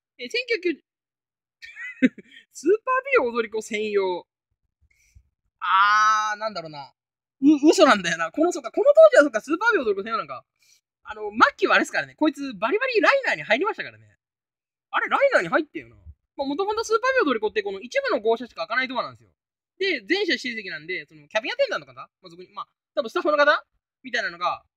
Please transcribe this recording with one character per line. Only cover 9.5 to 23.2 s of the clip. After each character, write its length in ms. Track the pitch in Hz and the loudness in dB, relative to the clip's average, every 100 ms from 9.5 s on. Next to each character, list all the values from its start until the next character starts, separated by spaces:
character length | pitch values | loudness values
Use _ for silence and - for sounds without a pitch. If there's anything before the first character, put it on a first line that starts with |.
ー 60 | 349 | -2
パ 80 | 453 | 0
ー 60 | |
ビ 60 | 403 | 0
オ 40 | |
踊 80 | 220 | 0
り 40 | 196 | -4
子 60 | |
専 100 | 220 | -4
用 60 | 220 | -6
な 60 | |
ん 20 | 151 | -6
か。 180 | 123 - _ _ _ _ _ | -12 -16 _ _ _ _ _
あ 100 | - | -16
の、 160 | 214 208 | -10 -6
末 260 | 220 571 - | -2 -2 -2
期 100 | 302 | 0
は 100 | 196 | 0
あ 20 | |
れ 40 | |
っ 40 | - | -2
す 60 | |
か 80 | 165 | -6
ら 60 | 135 | -8
ね。 80 | |
こ 140 | - 302 | -4 -4
い 40 | |
つ 220 | 285 277 | -4 -10
バ 160 | 196 226 | -8 -6
リ 80 | 415 | -4
バ 80 | 523 | -4
リ 120 | 453 | 0
ラ 100 | 330 | 2
イ 100 | 554 | 0
ナ 80 | 453 | -2
ー 40 | 180 | -6
に 60 | |
入 160 | 151 240 | -2 -2
り 40 | |
ま 80 | 415 | -2
し 40 | - | -6
た 80 | |
か 60 | 135 | -12
ら 80 | 110 | -18
ね。 200 | 110 _ _ _ _ _ _ _ _ | _ _ _ _ _ _ _ _ _
あ 100 | 233 | -6
れ、 80 | 403 | -2
ラ 80 | 254 | 0
イ 60 | 554 | 2
ナ 60 | 330 | 2
ー 20 | |
に 60 | 170 | 0
入 140 | 302 | -2
っ 20 | |
て 140 | 311 302 | -4 -12
よ 100 | 113 | -16
な。 80 | 107 - - _ - | -20 -20 -20 _ -8
ま 80 | |
あ、 20 | 277 | -6
も 100 | 294 | -4
と 80 | |
も 100 | 403 | -4
と 100 | 427 | -4
ス 100 | 440 | -2
ー 60 | 440 | 0
パ 80 | 508 | 2
ー 60 | |
ビ 60 | 523 | 2
オ 100 | 302 | 2
踊 40 | |
り 60 | 466 | 0
子 80 | 214 | -2
っ 40 | |
て 100 | - | -4
こ 100 | 403 | -6
の 80 | 392 | -8
一 200 | 240 554 | -6 -4
部 80 | 539 | -2
の 100 | 285 | 0
号 160 | 214 226 | 0 -2
車 100 | 240 | -4
し 80 | |
か 120 | 180 165 | -12 -6
開 20 | |
か 80 | 254 | -4
な 80 | |
い 40 | 254 | -4
ド 100 | 247 | -4
ア 40 | |
な 100 | 147 | -8
ん 20 | |
で 40 | 110 | -12
す 60 | |
よ。 60 | 104 _ _ _ _ - | _ _ _ _ _ -6
で、 220 | 381 277 196 | -4 -4 -2
全 200 | 381 349 | -2 -2
車 60 | |
指 100 | 240 | -4
定 120 | 254 226 | -6 -10
席 140 | 185 | -10
な 80 | 156 | -12
ん 80 | 160 | -10
で、 200 | 175 147 | -10 -12
そ 80 | |
の、 120 | 156 147 | -20 -6
キ 80 | 220 | -4
ャ 40 | |
ビ 80 | 285 | -4
ン 20 | |
ア 40 | 494 | -2
テ 100 | 508 | -2
ン 40 | |
ダ 80 | 220 | -4
ン 20 | |
ト 60 | 139 | -10
か 60 | |
な？ 160 | 127 156 _ | -18 -20 _
ま 80 | 180 | -20
あ、 20 | |
そ 60 | 170 | -20
こ 60 | |
に、 60 | 190 | -18
ま 100 | 202 | -16
あ、 60 | - _ _ | -16 _ _
多 80 | 311 | -6
分 80 | 233 | -4
ス 40 | |
タ 60 | 359 | -4